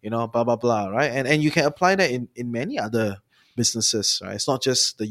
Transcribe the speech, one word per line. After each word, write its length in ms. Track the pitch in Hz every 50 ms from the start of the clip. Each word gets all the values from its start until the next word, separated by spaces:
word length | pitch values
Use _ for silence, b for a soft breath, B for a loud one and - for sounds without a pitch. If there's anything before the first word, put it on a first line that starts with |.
| -
you 80 | 107
know, 160 | 113 113 117 113
blah, 160 | 113 120 117
blah, 120 | 117 120
blah," 300 | 113 - 120 117 107 101 95
right? 200 | 98 117 143 147
And, 160 | 117 135 135 127
and 140 | 151 151
you 80 | 151 151
can 160 | 143 175 147
apply 300 | 143 143 - 180 180 190
that 160 | 190 190 151
in, 160 | 123 127 120 - -
in 160 | - 120 120
many 260 | 117 117 127 156 170 -
other 400 | 104 107 110 117 113 104 98 98 - b b b b b b
businesses, 680 | - 117 - - 117 107 - - 110 101 - - - 95
right? 120 | 95 101
It's 120 | 104 - -
not 140 | 135 127
just 380 | - 135 127 123 - - - -
the 80 | 110 107